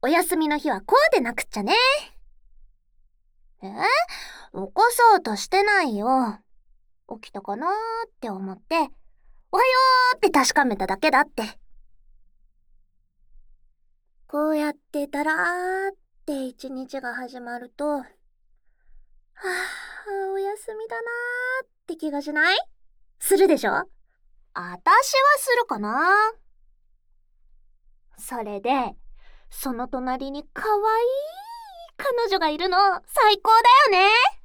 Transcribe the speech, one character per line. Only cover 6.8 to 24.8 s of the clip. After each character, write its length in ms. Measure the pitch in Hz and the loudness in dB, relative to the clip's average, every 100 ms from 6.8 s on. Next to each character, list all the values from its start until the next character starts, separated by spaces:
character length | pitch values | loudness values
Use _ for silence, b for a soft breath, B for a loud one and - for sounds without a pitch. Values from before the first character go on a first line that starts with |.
| _ _ _ 220 | _ _ _ -18
起 80 | - | -14
き 20 | |
た 100 | 202 | -14
か 140 | 196 208 | -10 -6
な 100 | 320 | -4
ー 40 | 415 453 453 453 | -4 -4 -8 -10
っ 40 | _ | _
て 100 | 226 | -12
思 220 | 190 190 | -10 -10
っ 40 | 185 | -12
て、 200 | _ 330 302 - - _ _ - _ | _ -4 -2 -6 -20 _ _ -20 _
「お 60 | 392 | 2
は 60 | |
よ 40 | 508 508 508 508 494 | 4 4 6 6 4
う！」 20 | 508 | 2
っ 20 | |
て 100 | 403 | 2
確 240 | 294 254 | 2 2
か 100 | - | 2
め 120 | 269 208 | 0 0
た 100 | 190 | -4
だ 100 | - | 0
け 140 | 311 | 2
だ 100 | 262 | 2
っ 80 | 294 | 2
て。 300 | - 214 - - - - - _ _ _ _ _ _ _ _ _ _ _ _ _ - - - _ _ _ _ _ _ _ | -4 -10 -12 -20 -20 -20 -20 _ _ _ _ _ _ _ _ _ _ _ _ _ -20 -20 -20 _ _ _ _ _ _ _
こ 220 | 294 302 | -4 -2
う 60 | 311 | 0
や 140 | 302 | -2
っ 40 | |
て 340 | 294 _ 294 285 | -6 _ -8 -6
だ 160 | 285 | -4
ら 100 | 302 | -4
ー 580 | 320 349 359 359 381 392 | -2 -2 -2 -4 -4 -6
っ 40 | 392 _ _ | -8 _ _
て 200 | - 285 | -8 -8
一 260 | 262 247 262 | -8 -12 -14
日 300 | 262 262 269 | -12 -12 -10
が 140 | 254 | -10
始 260 | 240 247 254 | -10 -12 -14
ま 180 | 240 240 | -12 -14
る 120 | 247 | -14
と、 280 | - 294 294 | -6 -4 -4
「は 60 | |
ぁ、 20 | 247 _ _ _ _ _ _ _ _ - - - _ _ 381 359 370 B B B 415 392 381 | -6 _ _ _ _ _ _ _ _ -20 -20 -20 _ _ -8 -6 -8 B B B -10 -6 -4
お 60 | 392 | -4
休 360 | 392 427 - | -6 -8 -12
み 120 | 427 440 | -12 -10
だ 160 | 453 | -10
な 80 | 466 466 480 494 494 523 | -8 -8 -8 -6 -6 -6
ー」 20 | - | -10
っ 20 | _ - | _ -14
て 100 | 330 | -10
気 160 | 311 | -6
が 100 | 285 | -6
し 100 | 294 | -6
な 220 | 302 330 | -2 0
い？ 40 | 415 762 _ _ _ _ _ | 0 -4 _ _ _ _ _
す 180 | - 381 | 0 4
る 120 | 381 | 4
で 100 | 302 | 4
し 80 | 220 | 0
ょ？ 40 | |
あ 1040 | - - - _ _ _ _ _ - 175 | -2 -6 -16 _ _ _ _ _ -14 -14
た 120 | 180 | -4